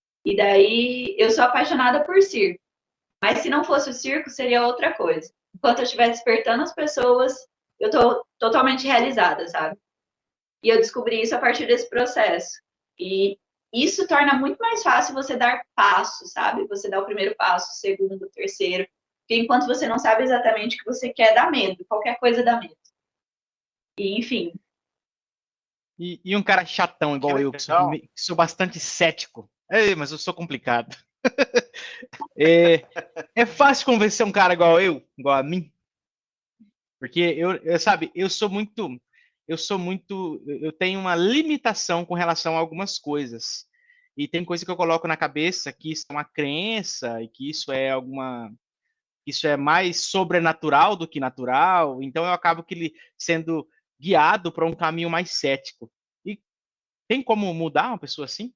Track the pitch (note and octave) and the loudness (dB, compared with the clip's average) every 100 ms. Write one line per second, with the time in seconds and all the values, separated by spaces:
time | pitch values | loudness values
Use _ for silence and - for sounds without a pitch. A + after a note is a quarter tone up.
0 | _ _ - G3+ G3+ G3 G#3 A#3 B3 B3 | _ _ -2 2 4 6 6 4 0 -2
1 | B3 - A3 - B3 B3 - C4+ B3 C#4+ | -4 2 2 4 4 4 0 2 2 2
2 | D4+ F#4+ G4 C4 G3 F3 _ _ _ _ | 4 4 4 4 0 -2 _ _ _ _
3 | _ _ G#3 C4 E4+ D4 F4 D4 C#4 A#3+ | _ _ 0 0 0 -2 2 0 0 -6
4 | C4 D4 - - B3 A#3+ A#3+ B3 - - | -6 -6 -6 -6 0 2 2 0 -2 0
5 | - - - _ _ - B3+ A#3+ B3 - | -2 -2 -6 _ _ -2 2 2 0 2
6 | A#3 A#3 - A3+ A3+ A#3+ E4+ - D4+ C#4 | 2 2 0 2 2 0 -2 -4 -4 0
7 | B3 B3 C4 B3+ - _ _ - G#3+ D4+ | 4 4 2 -2 -12 _ _ -4 0 4
8 | A#3+ - - _ A3+ B3+ C4 B3+ C4+ B3 | 4 4 -4 _ 2 4 2 0 2 2
9 | C4+ A#3 F3 - E3 D#3+ D#3 - _ _ | 2 2 2 0 -6 -6 -6 -6 _ _
10 | _ _ _ _ _ _ A3 A3+ - B3+ | _ _ _ _ _ _ 4 4 4 -2
11 | A#3 A3+ A3+ - - - A#3 A#3+ - A#3+ | -4 -2 -2 0 0 0 2 0 0 -2
12 | B3 - G#3 F3 - - _ _ _ - | -2 0 0 0 -6 -16 _ _ _ -12
13 | F#3 F#3+ G3 G3+ _ _ _ A#3 D4+ - | -6 0 0 -2 _ _ _ -2 -2 -2
14 | F#4+ C#4+ C#4+ C4 C#4 - A#4 A4+ D#4 A#3+ | 0 2 4 2 0 -2 -4 -2 2 2
15 | - C4+ C4+ A#3+ A#3+ B3 - - G3+ F3+ | 0 -4 -6 -2 0 0 -4 0 2 2
16 | - - - - - B3 G4 G3 G3+ F#3+ | 0 -8 -12 -4 -2 -2 -4 -6 -4 -4
17 | G3 G3+ F#3+ - F#3 F3+ F#3 - G3 G3 | -4 -2 -4 0 0 0 -2 -8 -4 -2
18 | G3 G3 G3 - G3 - F3+ F#3 F#3+ _ | -2 -4 -12 -10 -8 -4 -2 -2 -6 _
19 | _ _ - A#3 A3+ B3 - - C#4 A#3 | _ _ -4 -2 2 2 2 -2 -2 0
20 | B3 A3 B3+ B3 A#3 A3 A3+ - - A#3+ | 2 2 4 2 2 0 -2 -6 -8 -8
21 | A#3+ - A3+ A3+ F4+ C#4 G3 F#3 - G#3+ | -6 4 6 6 4 2 -2 -4 -6 -4
22 | A#3+ A#3+ B3 A#3 A#3 A#3 - _ _ _ | -4 0 2 2 2 2 -2 _ _ _
23 | _ _ _ _ _ _ _ _ _ - | _ _ _ _ _ _ _ _ _ -8
24 | G3 G#3+ A#3 A3+ E3+ E3+ _ _ _ _ | -4 -4 -4 -4 -6 -10 _ _ _ _
25 | _ _ _ _ _ _ _ _ _ - | _ _ _ _ _ _ _ _ _ -14
26 | F3 E3+ F#3 G3+ G3+ F#3+ F3 - F3 - | -12 -10 -4 -2 2 2 2 0 -2 0
27 | D3+ C#3 C#3+ C#3 C#3 C#3 - E3+ F3+ D3+ | -2 0 0 0 0 -4 0 2 2 0
28 | - - - E3+ E3 - F#3 E3 - - | -8 -10 -4 0 0 0 -4 -4 -10 0
29 | E3 D#3+ - - G#2+ _ - G#3 G#3 F3 | 0 0 -10 -16 -20 _ -2 2 2 2
30 | C#3 D3+ - E3+ E3+ C3+ - A#2+ A#2 - | -4 -8 -10 -8 -8 -6 -2 -2 -2 -12
31 | _ _ C4 - C4+ A#3+ - - - - | _ _ -2 0 0 0 -4 -8 -18 -18
32 | - - - - D#3 E3+ E3+ D#3+ - - | -20 -16 -12 2 6 8 8 4 0 -16
33 | - - - - A#3+ - C#4+ C4 - A#3 | -14 -14 -6 0 0 4 4 4 2 2
34 | G#3 - G#3 G3+ F3+ F3 E3+ E3 F#3+ C#3+ | 2 0 0 4 4 6 6 6 4 0
35 | - - C3+ C#3 C#3 F3+ D#3+ _ _ _ | -8 -6 0 0 0 -6 -8 _ _ _
36 | _ _ _ _ _ _ _ _ _ _ | _ _ _ _ _ _ _ _ _ _
37 | C3 E3+ F3 D3+ F3 F#3 D#3 E3+ G#3+ F#3 | -6 0 0 2 -2 -2 -2 0 2 0
38 | D#3+ E3+ F#3+ - G#3 G3+ G#3+ - F3 B2 | -2 -4 -4 -2 -4 -4 -8 -8 -10 -10
39 | _ _ _ _ - D#3+ - G3+ F3 F#3 | _ _ _ _ -10 -8 -6 -6 -4 -8
40 | - G3 F3+ D3+ C#3 C#3+ D#3 D#3 F#3 F#3+ | -10 -10 -10 -10 -12 -10 -10 -4 -4 -4
41 | F#3 E3+ F#3 C4+ D#4+ D4 A#3 G#3 - E3+ | -2 0 2 2 0 -2 -2 -4 -2 -4
42 | F3 F3 E3+ E3 E3+ D#3+ E3 D#3+ G3 - | -4 -2 -2 -2 -2 -2 -4 -6 -8 -8
43 | D3 D3 C3 A#2 - - - _ _ _ | -6 -6 -6 -10 -12 -14 -16 _ _ _
44 | _ - C#3+ E3+ F3 E3+ F3+ F3 E3+ E3 | _ -10 -6 -6 -6 -8 -6 -2 0 0
45 | E3 D#3 D3+ C#3 E3 F3+ C#3+ - D#3 D#3 | -2 -4 -4 -2 -4 -4 -10 -12 -10 -10
46 | - D3 D3 - C#3+ D3+ G#3 A3 F#3 - | -10 -10 -8 -6 -4 -4 -4 -6 -8 -8
47 | B2 A2+ A2+ - C#3 D3+ - C3+ C3+ C3 | -8 -8 -10 -12 -12 -10 -8 -4 -2 -4
48 | B2+ C3+ C3 B2 A2 A2+ _ _ _ _ | -6 -10 -10 -10 -14 -18 _ _ _ _
49 | _ _ - - D#3 C#3+ C#3+ E3 F#3 F3 | _ _ -12 -4 0 0 2 2 2 -2
50 | - G3 F3+ F3 E3 D#3+ D#3 C#3+ F#3 F#3+ | -4 -2 0 2 2 0 2 4 4 2
51 | D#3+ D3+ C3 C3 B2+ C3 F3 F#3 D3+ C3 | -6 -6 -6 -4 -2 2 4 4 2 -2
52 | C3+ D#3+ F3 F3 E3+ E3 - E3+ D#3+ - | -6 -4 -2 0 0 -2 -4 -8 -10 -10
53 | _ - - E3 D#3+ D#3+ - _ _ _ | _ -10 -4 -2 -2 -6 -6 _ _ _
54 | D3+ E3+ D#3 G#3 F3 E3 E3 E3 E3 E3 | 0 4 4 2 -2 -4 -4 -2 -4 -2
55 | E3+ E3 F3 - - C3+ - - A2+ _ | -4 -4 -4 -4 -2 -2 -6 -20 -20 _
56 | _ _ F#3+ G#3 _ _ _ _ _ _ | _ _ -14 -14 _ _ _ _ _ _
57 | - B3+ B3+ G#3+ G3+ E3 E3 D3 A3+ A3 | -4 -4 0 0 -2 -4 -2 0 -2 -4
58 | C#3+ - C3+ - A#3+ | -10 -12 -12 -12 -14